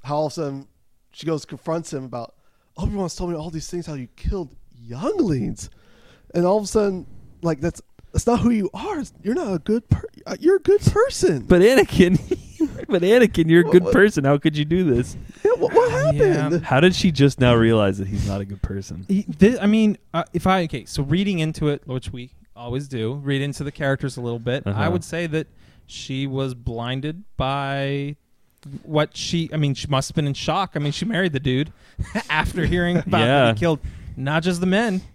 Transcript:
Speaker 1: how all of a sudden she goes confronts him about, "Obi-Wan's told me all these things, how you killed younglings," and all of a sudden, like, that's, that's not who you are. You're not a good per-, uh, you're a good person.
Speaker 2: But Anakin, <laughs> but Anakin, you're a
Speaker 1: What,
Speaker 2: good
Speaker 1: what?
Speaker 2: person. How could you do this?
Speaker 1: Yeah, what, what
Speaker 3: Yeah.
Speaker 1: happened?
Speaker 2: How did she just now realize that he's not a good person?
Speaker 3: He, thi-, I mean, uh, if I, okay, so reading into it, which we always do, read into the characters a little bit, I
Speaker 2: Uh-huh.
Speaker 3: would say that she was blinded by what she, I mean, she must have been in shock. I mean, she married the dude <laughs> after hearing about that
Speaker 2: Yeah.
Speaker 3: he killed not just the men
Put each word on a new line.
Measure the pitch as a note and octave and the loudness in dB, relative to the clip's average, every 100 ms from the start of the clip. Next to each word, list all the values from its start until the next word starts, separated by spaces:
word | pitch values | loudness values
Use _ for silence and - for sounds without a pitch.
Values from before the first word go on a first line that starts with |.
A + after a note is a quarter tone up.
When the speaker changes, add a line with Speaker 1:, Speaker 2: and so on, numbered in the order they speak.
Speaker 1:
how | B2+ D3 | -4 -4
all | D#3 | -4
of | |
a | |
sudden | - D3 C#3 C#3 _ _ _ _ | -4 -6 -8 -14 _ _ _ _
she | - | -10
goes | D3+ D#3 - | -4 -4 -6
confronts | C#3 - E3 D#3 | -12 -6 -6 -6
him | C#3+ | -10
about, | C3 A#2+ A#2 _ _ _ _ - | -10 -12 -12 _ _ _ _ -6
"Obi-Wan's | G3 G3+ F3+ - | -4 -4 -6 -6
told | F3 | -6
me | E3 | -6
all | D#3+ | -8
these | D#3+ - | -10 -8
things, | F3 E3+ | -10 -8
how | |
you | C#3+ B2 - | -10 -12 -8
killed | - G3+ D#3 - - B2 | -6 -4 -8 -14 -20 -20
younglings," | A#2 B2 A#3 G#4 A#3+ C#3 G2 - - - _ - - - _ | -16 -6 -4 0 0 0 -4 -8 -14 -18 _ -20 -20 -20 _
and | F3 | 0
all | F3 G#3 | 2 2
of | |
a | G3 | 2
sudden, | A3 G3+ F#3 - - - - | 0 0 -2 -10 -18 -20 -6
like, | E3 D3 | -4 -2
that's, | E3 - - - - | -4 -6 -20 -20 -6
that's | - - | -2 0
not | A#3 | 2
who | A#3 | 2
you | A3+ F#3+ | 0 -2
are. | - D#4 F4+ A#3 - | -6 -8 -6 -8 -8
You're | F#3+ | -4
not | C#4 C#4 | -4 -2
a | F3+ | -4
good | - A3+ - | -2 -2 0
per-, | - - - - | -4 -4 -16 -12
uh, | - | 0
you're | D#4 F#4+ | 2 2
a | |
good | - G#4 | 4 4
person. | - G4+ C5 - F4+ C#3 G#2+ | 4 2 0 2 0 0 4
Speaker 2:
But | F3+ | 6
Anakin, | G3+ C4 G3+ - F3+ F#3 - - - - | 8 6 4 6 6 4 -2 -8 -8 -6
<laughs> | D4+ - - | -6 -6 -2
but | G3 | 0
Anakin, | F3 A#3+ A3 - D#3+ | 4 6 6 4 6
you're | E3+ | 6
a | |
Speaker 1:
What, | D#3 | 8
Speaker 2:
good | F3 | 6
Speaker 1:
what? | F3 | 6
Speaker 2:
person. | F3 G#3 D3+ | 4 4 2
How | C#3 C#3+ | 2 2
could | D#3+ D3+ | 2 0
you | |
do | D3+ F3 | 0 2
this? | F3+ A#2+ B2+ - - - | 2 2 0 -8 -16 -2
Speaker 1:
Yeah, | G4+ A#4+ | 0 2
what, | F4 | 4
what | F4+ A#4+ A#4+ D5+ | 4 4 2 0
Speaker 3:
Yeah. | - G#4+ | 4 4
Speaker 1:
happened? | E4 B3+ E3+ | 4 0 -2
Speaker 2:
How | - C3+ | 2 4
did | F3+ | 4
she | F3+ F#3+ | 4 0
just | D3+ C#3 - | 4 2 4
now | B2 | 4
realize | A#2+ A2+ A2+ G2+ F#2+ | 6 4 4 2 0
that | G2 | -4
he's | G2+ G2+ | -4 -2
not | G2 | -4
a | G2 | -6
good | G2 | -8
person? | - G2 G2 D#2+ F#2+ | -6 -6 -10 -14 -2
Speaker 3:
He, | G3 | -2
thi-, | G3+ D3 G3+ B3 | -2 4 4 6
I | G3+ | 0
mean, | A3 G#3+ G3 _ | 2 2 0 _
uh, | E3 - | -6 -4
if | E3+ F#3 | -2 0
I, | F#3+ | 0
okay, | D#3+ C#3 - | -2 -8 -8
so | - | -6
reading | C#3 E3+ G3+ F3+ | -2 0 0 -2
into | D#3 D#3 D3+ | -2 -2 -2
it, | C#3+ - | -2 -6
which | B2+ - | -10 -8
we | B2+ B2 - _ | -14 -16 -20 _
always | - A#2+ B2+ C#3+ | -18 -10 -10 -8
do, | C3 A2 C#3+ | -6 -4 -4
read | C#3 C3+ | -4 -2
into | C#3+ - | -4 -6
the | C#3+ | -10
characters | - C#3+ C3+ C#3 B2 | -4 -2 -2 -4 -6
a | |
little | A#2+ A#2+ | -6 -6
bit, | A#2 C3 - | -4 -4 -4
I | |
Speaker 2:
Uh-huh. | G#2 D#3 | -2 -2
Speaker 3:
would | F3 | -2
say | D#3 E3 E3+ | -4 -6 -4
that | D#3 - - - _ - | -4 -6 -16 -20 _ -20
she | - - C3 C#3 | -18 -10 -6 -4
was | C3 C3+ | -4 -6
blinded | B2 A#2+ A#2 A#2 C3+ D3 E3+ G#3 - | -6 -8 -8 -6 -6 -6 -10 -14 -6
by | C3+ C#3 C#3 C#3 C#3 C#3 C#3 D3 _ _ _ _ C#3+ C#3 | -4 -2 -4 -4 -4 -4 -6 -10 _ _ _ _ -18 -18
what | - D3+ D3+ - | -4 0 0 -4
she, | - E3+ E3 | -4 -2 -2
I | D#3 | -2
mean, | D3 | 0
she | C3+ - | -2 -2
must | C3+ - | -2 0
have | - | -2
been | D3 | -2
in | |
shock. | C3+ - E3 F#3 | -2 -2 -2 -2
I | D#3 | -2
mean, | D3 | -4
she | C#3 | -4
married | F3+ G#3+ F#3 | -4 0 0
the | C#3 | 0
dude | C#3+ B2+ D3+ - - - | 0 0 -2 -8 -20 -10
<laughs> | - G#3+ - | -6 -6 -2
after | D#3 - F#3+ D#3 | -2 0 0 0
hearing | F3 F3 F3 | 0 2 0
about | - - | 0 2
that | A#2 | 4
Speaker 2:
Yeah. | C#3 A#2+ | 4 4
Speaker 3:
he | G#2+ | 4
killed | E3 D3+ - - - - | 0 0 -4 -12 -14 -8
not | C3+ D#3 | -2 0
just | E3+ F3 | 0 0
the | F#3 | 0
men | F#3+ A#3 F#3 - | 2 0 -2 -6